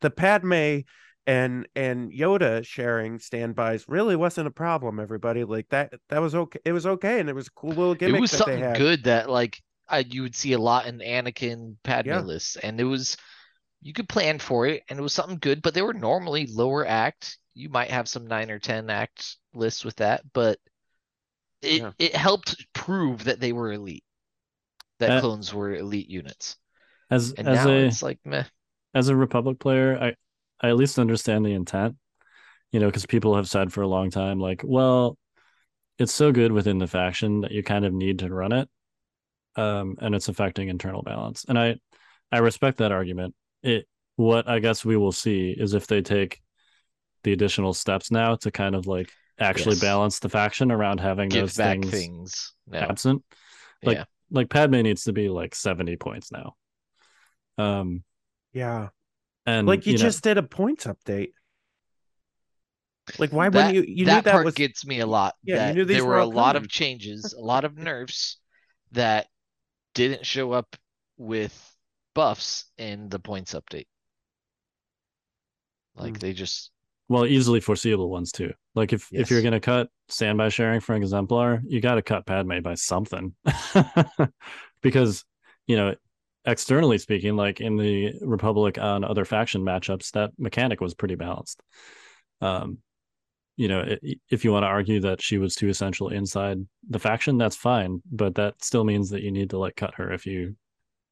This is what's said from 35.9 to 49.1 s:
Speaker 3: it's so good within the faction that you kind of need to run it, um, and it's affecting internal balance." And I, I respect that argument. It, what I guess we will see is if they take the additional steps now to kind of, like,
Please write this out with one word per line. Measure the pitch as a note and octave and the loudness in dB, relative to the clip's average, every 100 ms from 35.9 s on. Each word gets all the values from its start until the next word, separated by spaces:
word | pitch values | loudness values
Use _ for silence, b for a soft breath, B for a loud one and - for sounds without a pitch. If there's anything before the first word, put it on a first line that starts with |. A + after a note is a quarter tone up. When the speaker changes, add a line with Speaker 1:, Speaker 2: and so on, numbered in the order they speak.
| - | -2
Speaker 3:
it's | A#2+ | -2
so | - D3+ | 4 4
good | B2 A#2 | 6 4
within | G#2+ G#2 F#2+ | 4 2 2
the | F2+ | 0
faction | F#2 F2+ - G#2+ G#2 | 0 0 0 0 0
that | G2+ | -2
you | G#2 | -4
kind | F#2+ G2+ G2+ | -2 0 0
of | |
need | F#2+ F#2+ F#2 | 0 -2 -2
to | F#2 | -4
run | F#2 F#2+ | -4 0
it, | B2 C#3 _ _ _ _ _ _ _ _ - | 0 -2 _ _ _ _ _ _ _ _ -4
um, | G#2+ G2+ F#2+ F#2+ | -2 -2 -6 -6
and | A2 G2+ | -2 -2
it's | - | -2
affecting | G2 G2+ F#2+ F#2+ | -2 -2 -2 -4
internal | F2+ F#2+ F#2+ | -4 -6 -8
balance." | - A2 A2+ A2+ - | -8 -6 -8 -8 0
And | A#2+ | 2
I, | A#2 A#2+ _ b b b - | 2 0 _ b b b -2
I | A#2+ | 4
respect | A#2 - C#3 - | 4 4 0 2
that | A2 | 0
argument. | F#2+ F#2 F2+ F#2 - _ _ | 0 -2 -6 -8 -10 _ _
It, | C3 A2 - _ _ - | -2 -2 -2 _ _ 2
what | A2+ A2+ A#2 | 4 4 2
I | A#2 | 2
guess | A2+ A2 A2 | 2 0 2
we | A2 | 4
will | G2 | 2
see | F2+ A2+ G2 F#2 - | 0 0 0 0 -2
is | G#2 | 0
if | G2+ - | 0 0
they | G#2 | 0
take | F#2+ G2+ F#2+ - _ _ _ _ _ _ _ _ | 2 0 0 -6 _ _ _ _ _ _ _ _
the | G#2 | -2
additional | F#2+ G2+ - F#2+ | 2 2 2 -2
steps | F2+ - F#2+ - | -2 -2 -2 0
now | A2+ A2+ A2+ | 2 2 2
to | G#2+ | -2
kind | - G2 F#2+ | -2 -2 -2
of, | F#2 | -4
like, | F#2 F2+ | -4 -6